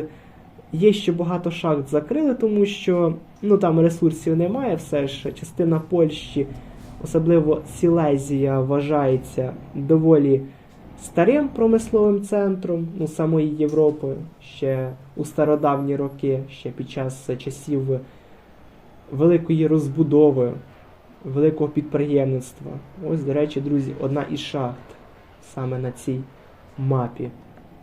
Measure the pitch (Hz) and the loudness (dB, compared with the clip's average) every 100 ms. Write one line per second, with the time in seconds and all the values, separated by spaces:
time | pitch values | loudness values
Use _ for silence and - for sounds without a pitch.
0 | 156 - - - - - - 160 208 202 | 2 -8 -20 -20 -20 -20 -10 2 4 4
1 | - 170 170 175 175 165 170 151 135 147 | 0 -2 -2 -2 -4 -4 -2 -2 0 -2
2 | 151 277 302 247 220 208 202 202 - 175 | 0 0 0 0 0 2 0 0 0 2
3 | 170 165 - - 202 202 175 165 165 165 | 2 -2 -10 -6 2 4 4 4 4 4
4 | 165 160 165 160 175 247 254 160 - 147 | 0 2 0 0 0 0 -2 -4 -2 -2
5 | 135 - - - - - 170 160 160 175 | -2 -4 -10 -10 -12 -2 2 2 0 2
6 | 156 151 - 147 135 - - - - - | 2 0 -6 -4 -4 -8 -16 -20 -18 -14
7 | - 165 160 170 151 156 - - 170 170 | -4 0 4 4 4 0 -4 -2 2 4
8 | 151 139 139 139 139 135 131 143 143 151 | 2 0 0 0 0 0 0 0 0 2
9 | 139 131 - - 127 - - 147 139 160 | 2 0 -2 -6 -6 -8 -12 -8 2 4
10 | 160 156 139 135 135 - - - - - | 6 6 6 2 0 -14 -20 -20 -20 -18
11 | - - 180 285 277 - 226 226 226 220 | -6 2 4 4 0 0 2 2 2 2
12 | 208 202 202 208 196 190 180 170 165 185 | 4 2 0 0 0 -2 -2 -4 -4 -4
13 | 156 156 160 160 156 151 151 151 151 147 | -6 -2 0 2 0 0 0 4 2 2
14 | 135 - - - - - 135 131 131 131 | -6 -8 -10 -18 -20 -6 -4 -2 -4 -10
15 | - - 147 - 151 151 147 139 139 143 | -16 -8 -6 0 2 2 2 0 -2 -2
16 | 139 139 139 131 135 - - 127 127 - | -4 -4 -2 -2 -4 -12 -12 -10 -10 -6
17 | 131 131 - 127 139 135 - 139 135 127 | -6 -6 -8 -8 -8 -12 -4 -4 -2 -4
18 | - - - - - - - - - - | -4 -18 -20 -20 -20 -20 -20 -20 -20 -20
19 | - 135 160 170 165 160 156 156 143 143 | -12 2 4 4 2 0 2 2 0 0
20 | 151 147 151 131 120 - - - - - | 4 6 6 6 0 -4 -14 -20 -20 -20
21 | - - 139 135 156 156 147 151 147 143 | -20 -18 -8 0 2 2 -2 -2 -4 -4
22 | 147 139 135 131 127 - 143 143 - 190 | 0 0 0 -2 -6 -14 -14 -14 -16 -12
23 | 160 160 135 151 151 143 143 143 131 - | -6 -4 -2 -2 -2 -2 -2 -2 -2 -6
24 | 135 143 139 139 - 147 123 127 - - | -4 -4 -4 -8 -6 -6 -6 -8 -16 -20
25 | - - - - - - 127 127 127 123 | -20 -20 -20 -20 -18 -10 -6 -6 -8 -8
26 | - 131 135 - - - - - 135 135 | -8 -8 -10 -18 -20 -20 -20 -6 -2 0
27 | 120 - 123 - - - - - | -2 -6 -12 -12 -20 -20 -20 -20